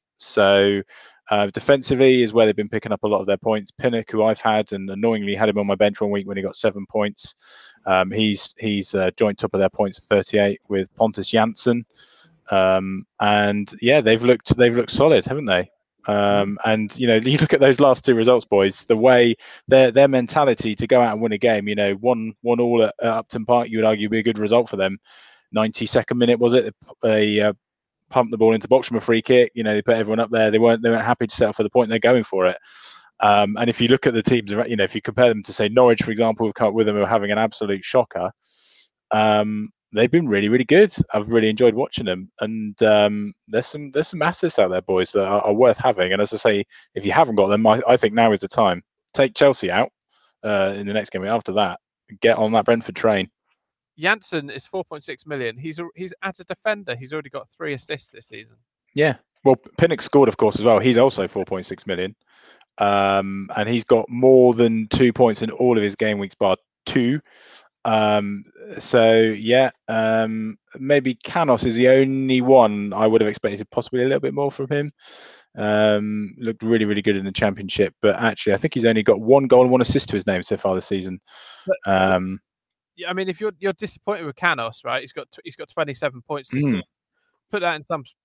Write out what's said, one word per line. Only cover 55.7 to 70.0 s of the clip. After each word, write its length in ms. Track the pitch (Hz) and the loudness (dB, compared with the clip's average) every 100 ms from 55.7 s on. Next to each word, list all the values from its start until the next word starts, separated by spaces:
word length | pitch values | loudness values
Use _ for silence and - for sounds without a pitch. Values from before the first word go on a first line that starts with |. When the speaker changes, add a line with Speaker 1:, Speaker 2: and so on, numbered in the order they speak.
| 156 | -12
Speaker 3:
a, 80 | 170 | -14
he's, 200 | 170 185 - | -14 -16 -12
as 180 | 190 - | -14 -12
a 60 | 180 | -16
defender, 500 | 180 214 208 175 120 | -8 -6 -6 -8 -12
he's 160 | 131 | -10
already 180 | 156 143 | -12 -10
got 200 | 139 107 | -14 -16
three 240 | - 156 | -12 -10
assists 400 | 135 - 147 - | -10 -10 -14 -14
this 140 | 113 - | -20 -20
season. 280 | 107 113 110 _ _ _ | -20 -20 _ _ _ _
Speaker 1:
Yeah. 220 | 143 151 123 _ _ | 0 0 -2 _ _
Well, 140 | 135 127 - - | 0 0 -2 0
Pinnock 240 | 170 151 | 0 0
scored, 280 | - 143 120 | 0 4 4
of 80 | - | 2
course, 200 | 107 101 | 0 2
as 60 | |
well. 160 | 117 104 | 2 2
He's 180 | 127 117 | 4 4
also 300 | 131 101 92 | 2 0 -6
four 160 | 101 | -6
point 220 | 92 92 - | -8 -8 -10
six 200 | 95 101 | -14 -10
million. 300 | 90 95 - _ _ _ _ _ - | -8 -8 -12 _ _ _ _ _ -4
Um, 720 | 101 101 98 98 98 98 95 110 | 0 0 0 0 -4 -8 -8 -6
and 100 | 107 | -4
he's 160 | 120 | -4
got 260 | - 117 110 | 2 0 0
more 440 | 120 131 131 123 | 0 4 6 6
than 340 | 117 117 113 107 | 4 2 0 -2
two 240 | 120 123 | 2 2
points 300 | 120 120 101 | 4 2 0
in 100 | 110 | -6
all 240 | - 123 113 | -2 0 2
of 80 | |
his 140 | 104 101 | 0 -2
game 200 | 107 101 | -4 -4
weeks, 180 | 98 - | -8 -2
bar 200 | 98 92 _ _ - | -2 -2 _ _ -4
two. 340 | 139 120 151 - _ _ - _ _ | -2 0 -2 -8 _ _ -20 _ _
Um, 640 | 113 110 107 107 101 101 - - - - | -2 0 2 0 -2 -10 -14 -20 -18 -16
so, 420 | - 123 113 113 | 0 4 6 4
yeah, 500 | 113 104 110 127 131 - - | 2 0 0 2 2 -2 -6
um, 680 | 110 | -2